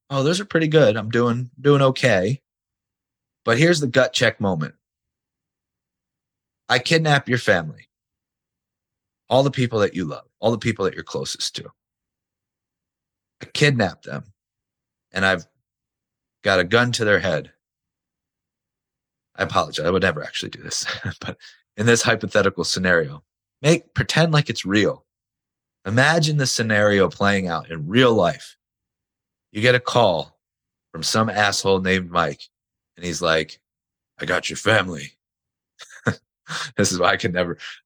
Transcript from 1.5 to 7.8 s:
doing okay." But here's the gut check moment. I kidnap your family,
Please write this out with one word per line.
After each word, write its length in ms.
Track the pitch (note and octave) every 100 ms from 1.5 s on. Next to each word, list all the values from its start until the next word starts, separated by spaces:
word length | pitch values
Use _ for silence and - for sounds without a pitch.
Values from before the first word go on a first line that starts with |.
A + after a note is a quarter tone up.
| -
doing 220 | C#3 C#3+
okay." 600 | C3+ C3 C3 G2 F#2+ C#3 _ _ _ _ _ _ _ _ _ _
But 140 | - A#2
here's 200 | D#3+ E3+
the 80 | C#3
gut 260 | C3 B2+
check 280 | - A#2 -
moment. 340 | G2+ E2+ - - _ _ _ _ _ _ _ _ _ _ _ _ _ _ _ _ _ _ -
I 100 | B2
kidnap 500 | - D#3+ D#3 C#3+ -
your 100 | B2
family, 500 | - F#2 D#2 -